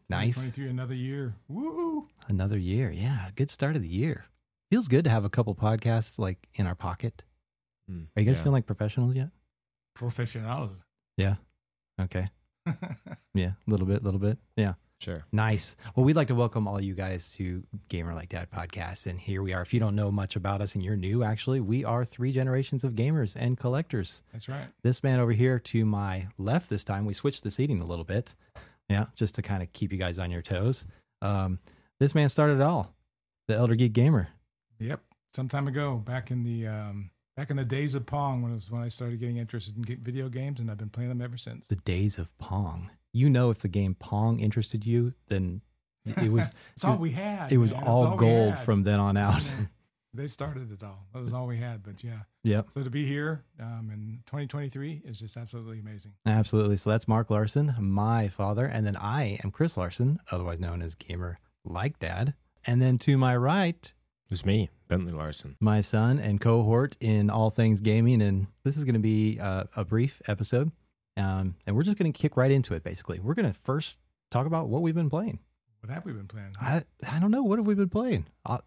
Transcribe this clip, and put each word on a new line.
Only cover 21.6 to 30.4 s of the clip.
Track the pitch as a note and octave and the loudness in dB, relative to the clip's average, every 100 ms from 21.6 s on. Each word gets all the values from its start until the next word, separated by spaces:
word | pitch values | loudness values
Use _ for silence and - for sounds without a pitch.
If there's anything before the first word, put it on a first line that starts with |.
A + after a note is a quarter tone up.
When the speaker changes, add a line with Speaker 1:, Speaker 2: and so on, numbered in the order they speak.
Speaker 1:
we | G2+ A#2+ | 0 0
are | A2 A#2 | 0 -2
three | A#2+ - B2+ | -2 -2 -2
generations | C3 C3 C3 C3 - | 0 0 0 0 -2
of | C3 | -2
gamers | A2+ B2 D#3+ G#2+ - | 0 2 2 0 -2
and | A#2+ B2+ | -2 0
collectors. | B2 C3 E3 A#2 F2 - _ | 0 0 -2 -4 -4 -8 _
Speaker 2:
That's | A2 A#2 | -16 -10
right. | C#3 C3+ _ | -10 -12 _
Speaker 1:
This | A#2 B2 | 2 2
man | C#3 B2+ | 4 4
over | A#2+ | 4
here | A2 B2+ B2+ | 4 4 2
to | - A#2 G#2+ | 0 2 2
my | G#2 G2+ F#2+ F#2+ - | 0 -2 -6 -8 -6
left | G2 D3+ - | 0 0 0
this | G#2 | -6
time, | - G2 G#2 | -4 -4 -2
we | |
switched | G2 C#3+ C#3 | -2 -4 -4
the | G#2 | -6
seating | - C#3+ G#2 | -2 0 0
a | E2 | -2
little | E2+ | -6
bit. | E2 G2+ - - _ - - _ - | -2 -2 -4 -12 _ -20 -20 _ -2
Yeah, | G2+ A2 | 0 0
just | - G#2+ - | -2 -2 -2
to | |
kinda | - G2 F2 | -4 -4 -4
keep | - G2+ | -6 -4
you | F#2+ | -2
guys | F2+ F2 | -4 -4
on | F2+ | -4
your | F2 | -6